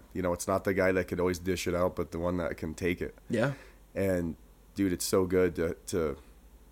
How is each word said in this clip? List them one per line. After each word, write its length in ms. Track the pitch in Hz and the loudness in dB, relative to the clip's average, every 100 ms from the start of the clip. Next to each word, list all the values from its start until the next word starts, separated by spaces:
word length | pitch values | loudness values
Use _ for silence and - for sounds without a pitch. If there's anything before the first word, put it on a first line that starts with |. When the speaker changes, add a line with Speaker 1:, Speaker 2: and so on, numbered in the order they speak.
| - | -8
Speaker 1:
you 80 | 92 | -4
know, 100 | 90 | -2
"It's 140 | 87 - | -2 0
not 160 | 95 | 0
the 80 | 104 | 2
guy 200 | 92 92 | 2 4
that 160 | 92 90 | 2 0
could 120 | 87 | 0
always 180 | 90 85 | 0 0
dish 280 | 90 87 - | -2 -2 0
it 80 | |
out, 220 | 87 90 - | 0 0 0
but 160 | 82 | -6
the 60 | 82 | -2
one 180 | 87 90 | -2 0
that 180 | 80 - | -2 -4
can 160 | 82 | -6
take 280 | 78 90 90 | -2 -2 0
it." 120 | - - - | -4 -10 -4
Speaker 2:
Yeah. 240 | 113 135 131 - - - | 0 0 -2 -12 -20 -10
Speaker 1:
And, 420 | - 98 90 85 - - - - | -2 0 2 0 -6 -14 -20 -12
dude, 180 | - 98 | -2 0
it's 120 | 85 | 0
so 200 | - 101 90 | 0 2 4
good 280 | 92 90 80 | 4 2 2
to, 200 | 82 - - | -2 -4 -4
to, 280 | 92 80 69 - - - - - | -2 -2 -4 -12 -20 -20 -20 -20